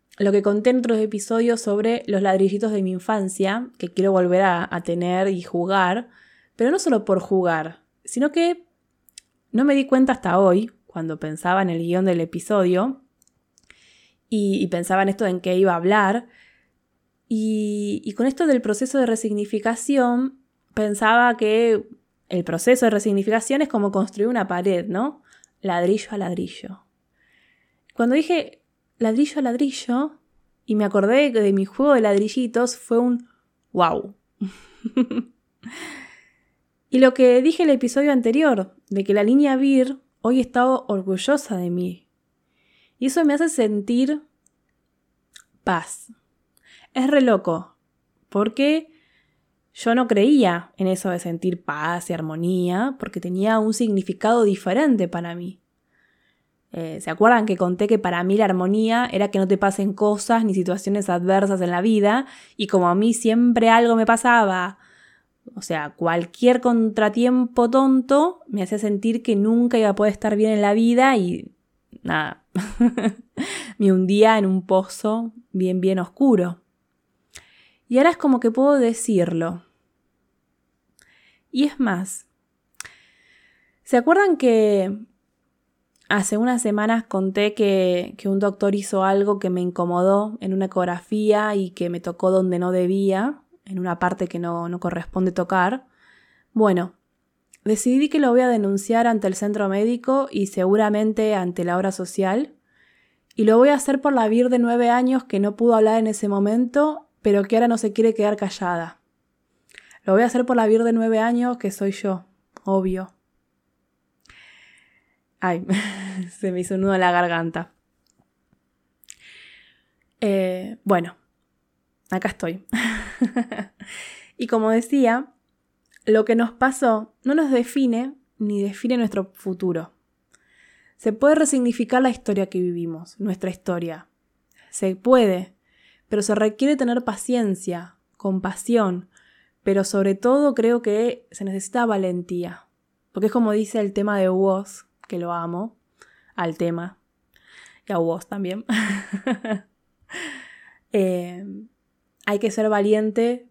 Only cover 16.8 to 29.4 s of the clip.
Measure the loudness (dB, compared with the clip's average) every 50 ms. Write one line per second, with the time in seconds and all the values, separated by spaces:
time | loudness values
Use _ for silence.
16.8 | _ _ _ _ _ _ _ _ _ _ -6 -4 -2 -2 -2 -2 -4 -4 -4 -6
17.8 | -6 -6 -6 -6 -8 -8 -4 -2 -2 -2 0 0 2 2 2 2 2 -2 -2 -2
18.8 | -4 -2 0 0 0 0 0 -2 -2 -4 -4 -4 -4 -4 -6 -4 -2 -2 -4 -4
19.8 | -4 0 0 2 2 2 2 0 -2 -4 -6 _ _ _ _ _ _ _ _ -4
20.8 | -2 -2 -2 0 2 4 4 6 4 4 2 2 0 0 2 2 2 2 2 0
21.8 | -2 -8 -16 -20 _ _ _ _ _ _ -6 -4 -4 -4 -4 -2 2 2 4 4
22.8 | 4 2 2 2 0 0 0 0 0 0 0 -2 0 -2 -2 -2 0 -2 -2 -2
23.8 | -2 0 0 -2 -2 -2 -2 -4 -2 -2 0 -2 -4 -4 -4 -2 0 0 0 0
24.8 | -2 -4 -4 -4 -4 -4 -6 -10 _ _ _ _ _ _ _ _ -6 -4 -2 0
25.8 | 0 0 0 0 -2 -6 -8 -8 -6 -6 -6 -6 -8 -8 -10 -14 -18 -18 -18 -20
26.8 | _ _ _ _ _ _ _ _ _ _ _ _ _ _ _ _ _ _ _ _
27.8 | _ _ _ -2 0 2 2 2 2 0 0 -2 -2 -6 -12 _ _ _ _ _
28.8 | _ _ _ _ -2 0 0 0 0 0 -2 -2